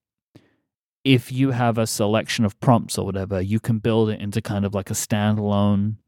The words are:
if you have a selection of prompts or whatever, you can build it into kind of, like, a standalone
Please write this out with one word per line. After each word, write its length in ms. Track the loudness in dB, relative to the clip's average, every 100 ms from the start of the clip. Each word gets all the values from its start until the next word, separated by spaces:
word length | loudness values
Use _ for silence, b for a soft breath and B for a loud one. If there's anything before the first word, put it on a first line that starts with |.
| _ _ _ b b b b _ _ _
if 260 | 4 4 4
you 220 | 0 0
have 260 | 2 0 0
a 80 | -2
selection 580 | 0 0 0 -2 0
of 140 | -2 0
prompts 400 | 2 2 2 -6
or 80 | -4
whatever, 340 | -6 -4 -4
you 200 | -2 -2
can 180 | -2 -2
build 320 | 0 2 0
it 100 | -2
into 220 | -6 -6
kind 220 | -4 -4
of, 100 | -2
like, 160 | -4 -6
a 40 |
standalone 1040 | -8 -4 0 0 0 0 2 2 2 -2 -6